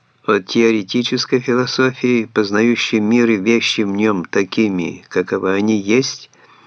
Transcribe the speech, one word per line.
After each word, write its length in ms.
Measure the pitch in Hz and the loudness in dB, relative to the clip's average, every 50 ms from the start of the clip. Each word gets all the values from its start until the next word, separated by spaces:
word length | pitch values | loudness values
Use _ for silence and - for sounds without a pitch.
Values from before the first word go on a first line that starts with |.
| _ _ _ _ _ | _ _ _ _ _
от 240 | - 107 101 92 | 0 0 0 -2
теоретической 960 | - - 117 117 113 110 110 98 - - 127 120 - 131 127 - - - 123 | -2 0 2 2 2 2 0 -2 -4 -4 -4 -4 -2 -4 -4 -2 -2 -2 -2
философии, 840 | 127 - 120 123 127 123 - - 131 131 127 - - 127 123 117 110 | 0 0 0 0 -2 -2 -2 0 0 -2 -2 -2 0 0 0 0 -2
познающей 760 | 113 - 110 107 98 101 104 113 120 117 - - - - 110 | -2 -2 -2 -2 0 2 2 2 2 2 0 0 -2 0 0
мир 300 | 107 104 117 120 120 117 | 2 2 2 4 4 4
и 60 | 113 | 2
вещи 440 | 98 92 110 117 113 - - - - | 0 2 2 2 2 0 -2 -2 -2
в 80 | 107 101 | -2 -2
нем 360 | 98 101 107 110 104 92 80 | 0 0 0 0 0 -2 -2
такими, 800 | - - 101 98 92 - - 110 104 95 90 85 78 76 - - - | -2 -2 -2 -2 -2 0 0 0 0 0 -2 -4 -6 -8 -12 -12 -6
каковы 420 | - 95 90 92 - 98 98 92 | -4 -4 -2 -2 -4 -4 -2 -2
они 280 | 95 98 104 110 110 104 | 0 0 0 0 0 0
есть, 520 | 95 98 110 127 135 131 - - - - _ _ _ - - _ _ | 0 2 2 2 0 0 -6 -12 -16 -20 _ _ _ -20 -20 _ _